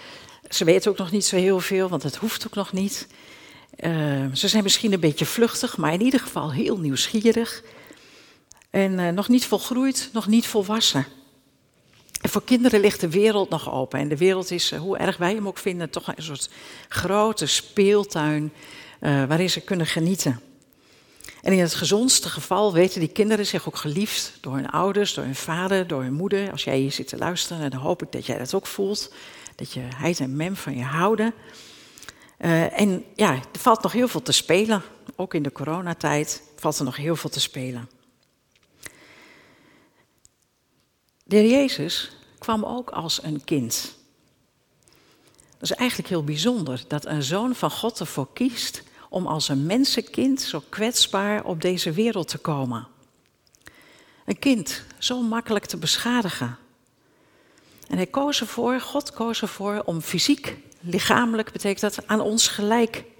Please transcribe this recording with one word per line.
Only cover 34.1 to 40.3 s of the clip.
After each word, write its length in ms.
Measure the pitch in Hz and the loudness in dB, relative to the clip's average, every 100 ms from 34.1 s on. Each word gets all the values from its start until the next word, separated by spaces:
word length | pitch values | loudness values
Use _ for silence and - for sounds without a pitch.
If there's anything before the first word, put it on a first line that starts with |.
| 160 | 0
te 100 | - | 0
spelen. 500 | - - 175 220 208 - - - - | 0 4 4 4 0 -2 -14 -16 -8
Ook 180 | 185 | -4
in 80 | 165 | -2
de 100 | 143 | -4
coronatijd 920 | - 139 170 175 165 156 147 156 - - - | -4 -6 -4 -4 -2 0 0 -2 -6 -12 -4
valt 220 | 156 147 | -4 -2
er 60 | |
nog 120 | 139 - | -4 -4
heel 200 | 151 160 | -4 -4
veel 140 | 156 | -4
te 100 | - | -4
spelen. 480 | - 147 127 123 117 _ _ _ _ _ _ _ _ _ - - - - - - _ _ _ _ _ _ _ _ _ | -4 -4 -8 -10 -12 _ _ _ _ _ _ _ _ _ -20 -20 -20 -20 -20 -20 _ _ _ _ _ _ _ _ _